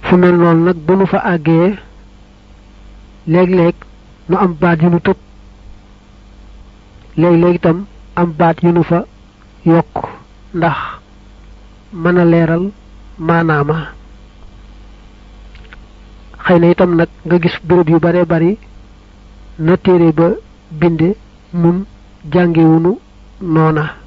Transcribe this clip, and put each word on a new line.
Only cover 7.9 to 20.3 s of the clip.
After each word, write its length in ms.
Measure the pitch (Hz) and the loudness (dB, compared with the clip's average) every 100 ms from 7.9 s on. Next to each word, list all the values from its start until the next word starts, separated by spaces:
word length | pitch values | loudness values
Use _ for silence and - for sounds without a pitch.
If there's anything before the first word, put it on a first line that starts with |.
| - - | -18 -12
am 180 | - 175 156 | -4 -4 0
baat 240 | 170 160 | -2 0
yu 100 | 170 | 0
nu 100 | 170 | 0
fa 220 | 165 170 247 - - _ - - | 0 -2 -4 -18 -20 _ -20 -6
yokk, 300 | - 165 - - - - - - - | 0 0 0 -10 -12 -16 -20 -20 -12
ndax 220 | 185 160 135 - - - - - - - - - - - | -4 -4 -4 -10 -16 -20 -20 -20 -20 -20 -20 -20 -20 -18
mën 260 | 175 165 180 | -6 -2 2
a 60 | |
leeral 460 | 170 170 160 165 196 - - - - - | 2 2 0 -2 -4 -10 -20 -20 -20 -10
maanaama. 680 | 160 170 165 151 143 160 151 - - - - - - - - - - - - - - - - - - - - - - - - - | -4 -2 0 -2 -2 -6 -8 -18 -20 -20 -20 -20 -20 -20 -20 -20 -20 -20 -20 -20 -20 -20 -20 -20 -20 -20 -20 -20 -20 -20 -20 -10
Xëy 140 | - 175 | 0 2
na 60 | 170 | 2
itam 240 | 175 180 | 2 0
nag 140 | 165 170 - 165 | 0 -2 -6 -2
nga 100 | 175 | 0
gis 140 | 170 - 156 | 0 -6 -2
béréb 220 | 175 160 | 0 2
yu 100 | 165 | 2
bare 260 | 165 175 | 2 0
bari 340 | 170 165 165 214 - - - - - - - - - - | 0 0 -2 -4 -10 -20 -20 -20 -20 -20 -20 -20 -20 -8
na 180 | 160 180 | -2 0
téere 360 | - 180 170 | 2 2 2
ba 160 | 156 170 | 2 -2